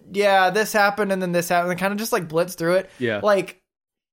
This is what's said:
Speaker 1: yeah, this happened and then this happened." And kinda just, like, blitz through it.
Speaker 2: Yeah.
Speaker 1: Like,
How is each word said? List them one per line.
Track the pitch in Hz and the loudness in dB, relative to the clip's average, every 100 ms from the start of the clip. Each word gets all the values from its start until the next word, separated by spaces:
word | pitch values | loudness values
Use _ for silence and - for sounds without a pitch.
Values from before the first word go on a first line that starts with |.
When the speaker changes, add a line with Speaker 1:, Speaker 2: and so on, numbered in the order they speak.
| - | -8
Speaker 1:
yeah, | 190 202 196 185 | 0 2 4 4
this | 185 208 | 2 0
happened | 220 202 202 202 | 2 2 2 -2
and | 190 | -2
then | 185 | -2
this | 175 170 | -2 0
happened." | 175 175 | 0 0
And | 175 | -2
kinda | 190 208 | -4 -4
just, | 226 | -4
like, | 233 160 | -4 -2
blitz | 160 175 185 | -2 -2 -2
through | 165 | 0
it. | 180 - - | 0 -2 -6
Speaker 2:
Yeah. | 123 104 | -4 -2
Speaker 1:
Like, | 202 202 190 - _ _ _ _ _ | 2 0 0 -8 _ _ _ _ _